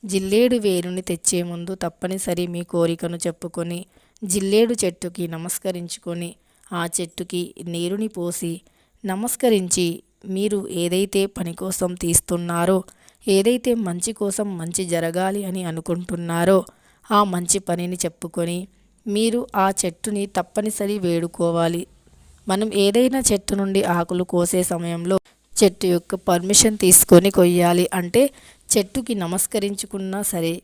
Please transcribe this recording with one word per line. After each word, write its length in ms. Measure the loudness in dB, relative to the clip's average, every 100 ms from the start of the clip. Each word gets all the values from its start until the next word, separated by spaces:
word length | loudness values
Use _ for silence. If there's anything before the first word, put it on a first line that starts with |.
జిల్లేడు 520 | -2 -2 2 4 4 4
వేరుని 380 | 2 0 -2 -6
తెచ్చే 360 | -6 -4 -2 -2
ముందు 300 | -2 -6 -8
తప్పనిసరి 680 | -6 -6 -6 -6 -6 -4 -4 -4
మీ 160 | -6 -4
కోరికను 460 | 0 0 0 -6 -6 -6
చెప్పుకొని 540 | -6 -10 -8 -6 -8 -12 _ _ _
జిల్లేడు 520 | -4 -2 2 4 4 2
చెట్టుకి 420 | -2 -4 -10 -8 -8
నమస్కరించుకొని 960 | -6 -8 -8 -6 -6 -8 -12 -8 -8 -8 -12 _ _ _
ఆ 120 | -6 -4 -4
చెట్టుకి 460 | -8 -10 -8 -6 -6 -8 -10
నీరుని 420 | -4 -4 -2 -4
పోసి 440 | -4 -6 -4 -6 -8 _ _ _ _
నమస్కరించి 840 | -6 -4 -4 0 2 2 2 0 0 -2 -12 _ -8
మీరు 240 | -2 0 -2 -4 -4
ఏదైతే 380 | -2 0 0 0 -2
పని 260 | -2 -8
కోసం 360 | -6 -6 -4 -4 -2
తీస్తున్నారో, 760 | 0 0 0 -4 -2 0 2 2 0 _ _ _ 0
ఏదైతే 440 | 2 4 2 0 0 0
మంచి 260 | -4 -6
కోసం 340 | -4 -4 -2 -4 -4
మంచి 240 | -6 -6 -2
జరగాలి 480 | -2 0 -2 -2 -2
అని 200 | -6 -6
అనుకుంటున్నారో 920 | -6 -8 -4 -6 -4 -8 -4 0 4 4 2 _ _ _ 0
ఆ 100 | 2
మంచి 340 | 2 0 -2 -2
పనిని 400 | -2 -4 -4 -4
చెప్పుకొని 540 | -6 -6 -10 -4 -4 -4 -10 _ _ _ -6
మీరు 320 | 0 0 0 -2 0
ఆ 100 | 0 2
చెట్టుని 420 | -4 -4 -6 -4 -2 -4
తప్పనిసరి 600 | -4 -2 -4 -4 -2 -2
వేడుకోవాలి. 800 | 0 0 -2 -2 0 2 0 0 -6 _ _ _ -20 -18 -4
మనం 220 | -2 0 2
ఏదైనా 360 | 2 4 2 2 0
చెట్టు 240 | 0 0
నుండి 260 | -2 0 0 2 0
ఆకులు 260 | 0 -2 0
కోసే 260 | 0 2 0
సమయంలో 540 | 0 -2 -4 -6 0 -2 _ _ _
చెట్టు 340 | 4 4 4 0
యొక్క 280 | 0 0 -6 0
పర్మిషన్ 480 | 0 4 4 4 4
తీసుకొని 520 | 4 6 10 8 8
కొయ్యాలి. 560 | 6 4 6 4 4 2 -2
అంటే 240 | 0 4 2 2 -20 -20 _
చెట్టుకి 440 | 0 0 -4 -4 -4
నమస్కరించుకున్నా 1000 | -2 -4 -2 -2 -4 -6 -8 -8 -6 -4
సరే 300 | -4 -2 -2 -4